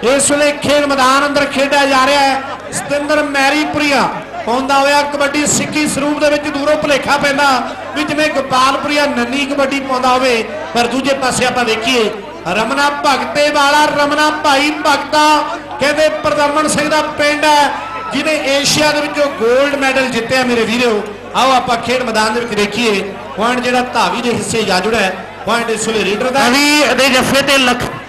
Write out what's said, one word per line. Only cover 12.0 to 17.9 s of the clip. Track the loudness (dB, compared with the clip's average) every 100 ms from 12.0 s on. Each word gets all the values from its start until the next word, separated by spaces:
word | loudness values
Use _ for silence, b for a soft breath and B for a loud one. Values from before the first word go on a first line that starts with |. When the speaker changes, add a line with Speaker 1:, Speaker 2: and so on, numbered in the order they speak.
| 0 -2 -12 -12 -6
Speaker 1:
ਰਮਨਾ | -2 -2 0 0 0 0
ਭਗਤੇ | 0 -2 0 2
ਵਾਲਾ, | 2 4 4 2 2
ਰਮਨਾ | 2 4 2 2
ਭਾਈ | 2 2 2 0 0
ਭਗਤਾ | 0 0 2 4 4 2 -6 -8 -4
ਕਹਿੰਦੇ | -2 2 0 0
ਪਰਦਰਮਨ | -2 0 0 2 0
ਸਿੰਘ | 0 0
ਦਾ | 0 -2 -2
ਪਿੰਡ | 0 2 4
ਹੈ | 4 4 0 -8